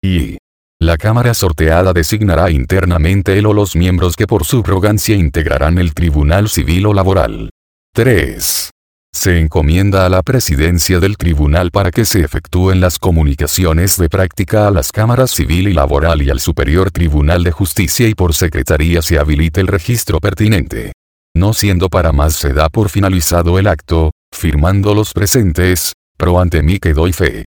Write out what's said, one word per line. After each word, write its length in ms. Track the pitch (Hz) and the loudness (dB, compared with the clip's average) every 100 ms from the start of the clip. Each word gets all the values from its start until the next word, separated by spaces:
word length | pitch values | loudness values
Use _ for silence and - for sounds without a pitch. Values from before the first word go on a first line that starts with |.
Y 340 | 98 90 67 64 _ _ _ _ | 0 -2 -2 -8 _ _ _ _
la 160 | 80 82 | 0 0
cámara 380 | 107 117 120 | 0 0 0
sorteada 580 | 113 95 80 78 82 95 | 0 -2 0 2 2 2
designará 580 | 90 82 107 104 78 90 | 0 0 0 0 2 2
internamente 880 | 78 64 95 90 85 78 98 95 95 | 0 0 0 0 0 2 0 0 0
el 80 | 107 | 2
o 60 | |
los 240 | 104 101 82 | 0 0 0
miembros 400 | 90 90 90 85 | 0 2 0 -2
que 100 | 107 | -2
por 180 | 110 | -2
subrogancia 720 | 78 131 92 95 101 107 - | 0 -2 0 0 0 0 0
integrarán 640 | 104 80 82 76 67 71 87 | 0 0 0 -2 0 0 0
el 160 | 87 | 0
tribunal 540 | 78 85 76 73 87 107 | 0 0 2 2 2 0
civil 380 | - 76 85 101 | -2 -2 0 0
o 80 | |
laboral. 560 | 101 92 95 64 53 55 - _ _ _ | 0 2 2 0 -4 -12 -14 _ _ _
Tres. 760 | - 117 107 67 - - - - _ _ _ _ | -2 2 2 0 -4 -6 -6 -8 _ _ _ _
Se 240 | - 98 87 | -6 0 2
encomienda 680 | 80 80 76 85 98 98 92 | 2 0 2 2 2 2 2
a 20 | |
la 140 | 92 | 0
presidencia 760 | 90 127 - 71 78 87 - 90 | 0 -2 0 0 2 0 0 0
del 200 | 95 104 | 0 -2
tribunal 520 | 85 78 73 78 90 | -2 0 2 2 0
para 200 | 101 95 | 0 -2
que 160 | 87 110 | 0 0
se 140 | 107 | 0
efectúen 600 | 78 80 - 90 95 92 | -2 -4 -4 0 2 2
las 180 | 90 - | 2 0
comunicaciones 1000 | 98 82 73 69 71 - 90 80 95 - | 0 2 2 0 -2 0 0 2 0 0
de 100 | 85 | -2
práctica 580 | 92 92 - 98 107 104 | 0 -2 -2 -2 0 2
a 40 | |
las 200 | 95 65 | 0 -2
cámaras 400 | - 110 120 131 | -2 0 2 0
civil 380 | - - 87 98 | 0 -2 0 0
y 60 | |
laboral 480 | 85 69 71 80 78 | 0 0 0 0 0
y 80 | 69 | 0
al 100 | 67 | -2
Superior 500 | - 80 65 78 92 | -2 -2 0 0 0
Tribunal 540 | 82 85 73 73 87 | 0 0 2 2 2
de 80 | 87 | 0
Justicia 560 | 82 95 - 90 - 117 | -2 -4 -2 -2 0 0
y 60 | |
por 180 | 110 90 | 0 -2
secretaría 680 | 78 87 78 67 78 80 85 | 0 -2 -2 -2 0 2 0
se 160 | 80 80 | 0 0
habilite 420 | 76 73 82 78 | 0 0 0 0
el 60 | 92 | -2
registro 520 | 98 - 120 - 80 | -2 -2 -4 -2 -2
pertinente. 720 | 104 95 107 101 64 - 55 - _ _ _ - | -2 0 0 0 -2 -8 -10 -14 _ _ _ -2
No 160 | 98 | 0
siendo 380 | 110 101 95 92 | 0 0 0 0
para 220 | 92 80 | 0 0
más 220 | 71 76 | 2 0
se 200 | 78 71 | 0 -2
da 160 | 67 78 | 0 0
por 180 | 107 104 | 0 -2
finalizado 680 | 104 98 92 82 85 85 90 | 0 0 0 0 0 2 2
el 80 | 101 | 2
acto, 440 | 80 - 82 80 - _ | -2 -2 0 0 -4 _
firmando 600 | - 82 73 80 98 101 | -6 -2 0 2 2 2
los 180 | 104 107 | 0 0
presentes, 800 | - 101 - 101 80 90 90 - - _ _ | -2 0 2 0 0 0 0 -4 -10 _ _
pro 240 | 101 90 | 0 2
ante 220 | 90 82 | 2 2
mí 160 | 76 98 | 0 0
que 160 | 92 | 0
doy 180 | 76 85 | 2 0
fe. 320 | 95 82 - - | 0 -2 -2 -14